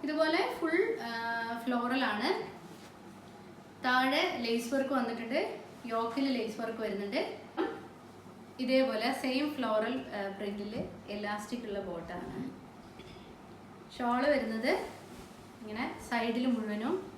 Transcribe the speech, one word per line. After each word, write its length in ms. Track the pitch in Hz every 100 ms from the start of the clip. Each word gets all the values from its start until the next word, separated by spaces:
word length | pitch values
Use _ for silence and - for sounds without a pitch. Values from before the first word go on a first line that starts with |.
| 285
ഇതുപോലെ 360 | 302 320 339 - -
ഫുൾ, 180 | 330 339 453 - 233
ആ, 20 | 233 233 - 226 240
ഫ്ലോറൽ 400 | 254 247 240 269 233
ആണ്. 180 | 208 269 - - - - - - - - - - - - - - - 254
താഴെ 360 | 254 262 294 359 311 233
ലേസ് 260 | 233 - 269
വർക്ക് 200 | 269 269
വന്നിട്ടുണ്ട്, 420 | 226 233 233 285 427 - - - 233
യോക്കിൽ 340 | 226 233 269 269 240
ലേസ് 220 | 214 -
വർക്ക് 200 | 220 214 214
വരുന്നുണ്ട്. 360 | 196 202 269 - - - - 381 - - - - - - - - - 247
ഇതേപോലെ 440 | 262 254 214 233 262
സെയിം 260 | 262 262 294 262
ഫ്ലോറൽ, 400 | 226 214 226 262 - 208
ആ, 20 | 196 196
പ്രിന്റിൽ 360 | 208 208 202 240 - - - 208
ഇലാസ്റ്റിക് 520 | 208 208 - 247 220
ഉള്ള 100 | 196 190
ബോട്ടാണ്. 500 | 170 165 180 - 190 262 - - - - - - - - - - - - - - -
ഷാൾ 240 | 240 247 277 269
വരുന്നത് 360 | 220 220 254 415 - - - - - - - -
ഇങ്ങനെ 220 | 214 214 277 - -
സൈഡിൽ 380 | 233 233 233 254 226
മുഴുവനും 400 | 214 208 240 370 -